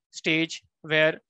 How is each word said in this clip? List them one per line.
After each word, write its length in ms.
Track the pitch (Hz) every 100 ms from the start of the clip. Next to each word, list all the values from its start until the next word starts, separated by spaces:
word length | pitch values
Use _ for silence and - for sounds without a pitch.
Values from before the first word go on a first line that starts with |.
| _
stage, 520 | - - 160 160 - - _
where 380 | 160 156 156 160